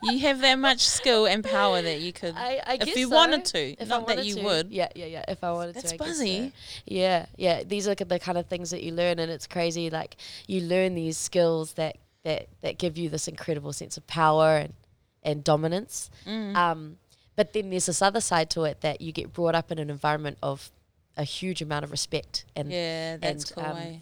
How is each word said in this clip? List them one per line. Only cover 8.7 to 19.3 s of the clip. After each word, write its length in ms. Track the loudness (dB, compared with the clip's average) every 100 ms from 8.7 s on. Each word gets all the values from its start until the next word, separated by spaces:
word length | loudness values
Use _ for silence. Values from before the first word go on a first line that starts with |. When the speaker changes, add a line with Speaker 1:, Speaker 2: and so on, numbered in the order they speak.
| -6
Speaker 2:
you 80 | -6
learn, 260 | 0 0 2
and 140 | -2
it's 160 | -6 -6
crazy. 420 | -2 0 0 -4
Like, 280 | -4 -8 -12 -16 -16 -4
you 140 | -2
learn 320 | 2 2 2
these 240 | 2 -2 -2
skills 560 | -2 4 4 4 -2
that, 240 | -4 -4 -4 _ _
that, 240 | -4 -4 -4 -8
that 160 | -6 -2
give 220 | -4 -2
you 100 | -4
this 180 | -4 -6
incredible 460 | -8 -4 -4 -4
sense 240 | -10 -10 -14
of 80 | -8
power 520 | 4 6 8 6 6
and, 160 | 2 -10 _ _ _ _
and 200 | -4 -2
dominance. 680 | 2 2 4 -2 -4 -10 -12 -16 -10
Speaker 1:
Mm. 280 | -6 0 4
Speaker 2:
Um, 420 | 4 2 -6 -16 _ _ _ 0
but 180 | 0
then 180 | 2 -2
there's 160 | -2 0
this 160 | 2
other 180 | 2 2
side 300 | 2 2 2
to 140 | 0 -2
it 160 | 0
that 200 | -2 -2
you 100 | -6
get 220 | -6 -8